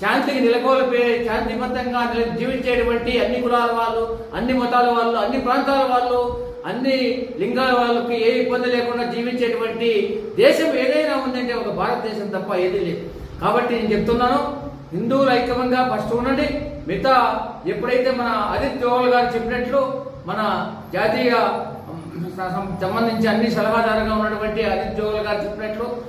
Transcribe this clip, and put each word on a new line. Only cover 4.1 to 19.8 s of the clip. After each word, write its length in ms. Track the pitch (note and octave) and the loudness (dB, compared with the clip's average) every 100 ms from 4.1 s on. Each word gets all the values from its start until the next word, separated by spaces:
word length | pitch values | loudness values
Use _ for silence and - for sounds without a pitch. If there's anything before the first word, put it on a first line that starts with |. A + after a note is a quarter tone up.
| A3+ - | -6 -6
అన్ని 180 | F3 A#3+ | -4 0
మతాల 340 | B3+ B3 B3 B3 | 0 2 4 4
వాళ్ళు, 320 | A#3 A#3 A#3 | 2 2 0
అన్ని 220 | G#3 C4 | 0 0
ప్రాంతాల 460 | B3 C4+ C#4 C#4 C4 | 0 0 2 2 2
వాళ్ళు, 560 | B3 B3 B3 A#3+ A#3+ - - D#3+ | 2 2 0 0 -4 -8 -10 -8
అన్ని 640 | A3+ C4 C4 A#3+ C4 - D3+ | -2 0 2 0 -2 -4 -4
లింగాల 340 | G#3+ B3 C4 | -2 0 2
వాళ్ళకి 420 | B3 A#3+ A#3+ A#3+ | 2 2 0 0
ఏ 160 | A#3 A3+ B3+ | 2 2 2
ఇబ్బంది 240 | B3+ B3 B3 | 0 0 0
లేకుండా 380 | A#3+ A#3 A#3 | 0 0 -2
జీవించేటువంటి 1160 | A#3+ A3+ A#3+ B3 A#3 A3+ A3+ A3+ A#3 G#3+ - - - - | -2 -2 -2 0 0 0 -2 -2 0 2 0 -4 -4 4
దేశం 420 | C4 D4+ D#4 B3+ | 6 6 2 2
ఏదైనా 380 | C4 D4+ D4+ C4+ | 2 2 2 0
ఉందంటే 360 | B3+ B3 A#3+ | -2 -4 -2
ఒక 140 | A3+ G3+ | -2 -4
భారతదేశం 720 | F3 G#3 - A3 G#3 G3+ F#3+ | -2 -2 0 -4 -4 -4 -6
తప్ప 140 | - | -2
ఏదీ 240 | F3+ F#3 G3+ | 0 0 0
లేదు. 320 | E3+ D3 - - - - | -2 -4 -8 -12 -12 -2
కాబట్టి 340 | F#3 A#3 A#3+ | 0 2 2
నేను 180 | A#3 G#3+ | 0 2
చెప్తున్నాను, 760 | G#3 A3+ A#3+ B3 C#4 - - - - - | 2 2 2 4 2 0 -6 -10 -12 -8
హిందువులు 380 | E3+ A#3 C4+ C4 | -4 0 4 4
ఐక్యంగా 680 | A#3+ B3+ B3 B3 B3+ B3 G#3+ | 4 2 0 2 2 2 0
ఫస్ట్ 180 | G#3+ | -2
ఉండండి. 280 | A#3 B3+ C4+ D4 - - - - | 0 0 0 0 -2 -6 -8 -6
మిగతా 260 | F#3 C4 B3+ - - - - F3+ | -2 4 4 4 0 -6 -6 -6
ఎప్పుడైతే 440 | G#3 A#3+ B3 B3+ | -4 0 2 2
మన 160 | A#3+ A#3+ | 0 0
అజిత్ 560 | G#3+ G#3 G#3+ C4+ B3 | 0 0 -2 -2 0
దోవల్ 320 | B3 B3 B3 | 2 4 4
గారు 200 | B3 A#3+ | 4 2
చెప్పినట్లు, 720 | A#3 A3+ B3 B3 C#4 | 0 -2 -2 0 0